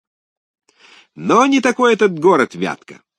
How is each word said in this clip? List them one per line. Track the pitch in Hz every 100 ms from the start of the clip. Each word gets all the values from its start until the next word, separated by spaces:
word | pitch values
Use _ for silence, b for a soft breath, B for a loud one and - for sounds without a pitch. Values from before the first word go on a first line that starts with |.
| _ _ _ _ _ _ _ b b b b -
Но | 165 202 277
не | 269
такой | 254 233 247
этот | 220 214 165
город | 170 160 113 87
Вятка. | 90 - - - _